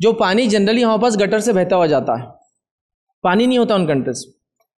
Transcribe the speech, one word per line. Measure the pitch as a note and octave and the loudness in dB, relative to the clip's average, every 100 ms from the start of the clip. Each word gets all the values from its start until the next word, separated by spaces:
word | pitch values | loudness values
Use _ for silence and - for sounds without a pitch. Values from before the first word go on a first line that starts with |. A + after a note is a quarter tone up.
जो | G3+ | -2
पानी | A3+ G3 G3 B3 | 0 0 0 0
generally | G#3 G3 A#3 | 0 2 0
हमारे | A#3 A3 | 0 0
पास | A#3+ G#3 | 0 0
गटर | G3+ G#3+ | 0 0
से | A3 | 0
बहता | F#3+ F3+ F#3 | 0 0 2
हुआ | E3 | 2
जाता | C#3 A#2+ A#2 | 0 0 -4
है, | A#2+ - _ _ _ _ _ _ _ _ | -6 -18 _ _ _ _ _ _ _ _
पानी | F3+ F#3+ B3 | -2 0 2
नहीं | B3 | 0
होता | A3+ | 0
उन | G3+ D#3 | 0 0
कंट्रीज। | C#3 B2+ B2 - _ _ _ _ | -2 -4 -8 -12 _ _ _ _